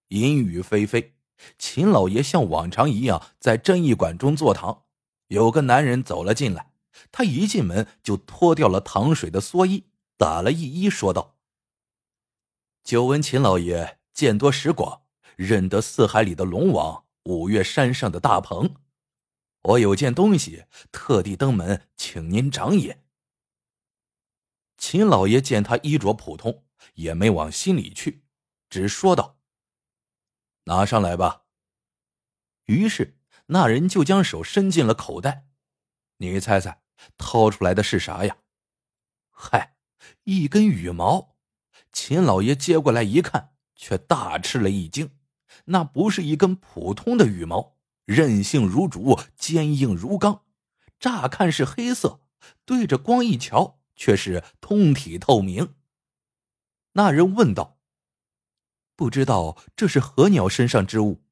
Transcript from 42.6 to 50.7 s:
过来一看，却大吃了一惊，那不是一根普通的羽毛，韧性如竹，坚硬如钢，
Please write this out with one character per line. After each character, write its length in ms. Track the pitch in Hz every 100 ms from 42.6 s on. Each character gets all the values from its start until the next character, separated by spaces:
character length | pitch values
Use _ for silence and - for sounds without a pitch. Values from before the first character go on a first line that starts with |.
| - 160
过 120 | 143
来 100 | 117
一 200 | 107 135
看， 340 | 165 - - _ _ _
却 220 | - 95
大 400 | - 170 90 78
吃 220 | - 131
了 100 | 98
一 180 | 98 82
惊， 300 | 131 151 - _ _ _ _ -
那 180 | 180
不 260 | 151 - 208
是 120 | -
一 140 | 151 151
根 200 | 180 185
普 380 | - - 85
通 240 | 104 - 240
的 80 | 135
羽 180 | 92
毛， 340 | 82 87 - _ _ _ -
韧 380 | 113 151 104
性 240 | 98 147 101
如 200 | 110 185
竹， 320 | 87 123 120 - _
坚 400 | - 160 151 143
硬 200 | 131 87
如 220 | 113 196
钢， 280 | 208 208 _ _ _